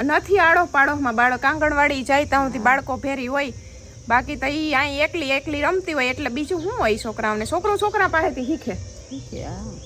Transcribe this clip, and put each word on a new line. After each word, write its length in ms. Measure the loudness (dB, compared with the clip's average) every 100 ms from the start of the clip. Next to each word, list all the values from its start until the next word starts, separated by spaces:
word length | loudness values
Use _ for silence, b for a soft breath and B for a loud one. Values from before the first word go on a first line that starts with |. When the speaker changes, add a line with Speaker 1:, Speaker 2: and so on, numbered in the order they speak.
Speaker 1:
નથી 360 | 0 0 4 4
આડોશ 300 | 6 6 4
પાડોશમાં 440 | 4 4 2 0
બાળક. 300 | 2 2 4
આંગણવાડી 580 | 0 2 2 4 2 2
જાય 220 | 2 2
ત્યાં 220 | 4 2 0
સુધી 120 | 0
Speaker 2:
હા. 60 |
Speaker 1:
બાળકો 320 | 2 2 0 -6
ભેરી 300 | -4 -4 -4
હોય. 260 | -2 -4 -8 B B B B 0
બાકી 280 | 0 2 -4
તો 100 | -2
ઈ 260 | -2 0
અહીં 320 | 0 0 0
એકલી 260 | -2 -2 -2
એકલી 320 | -2 -2 -2
રમતી 300 | 0 0 -2
હોય 140 | -2 -2
એટલે 220 | -2 -4
બીજું 340 | -4 -4 -4
શું 160 | -4 -2
હોય 200 | 0 0
છોકરાઓને? 480 | -4 -4 -2 -2 -2
છોકરો 300 | -2 0 0
છોકરા 320 | 0 2 2
પાસેથી 380 | 2 0 -2 -4
શીખે. 280 | -4 -4
Speaker 2:
શીખે, 680 | -8 -10 -16 -16 -16 -12 -12
હા. 200 | -10 -10 -12 -14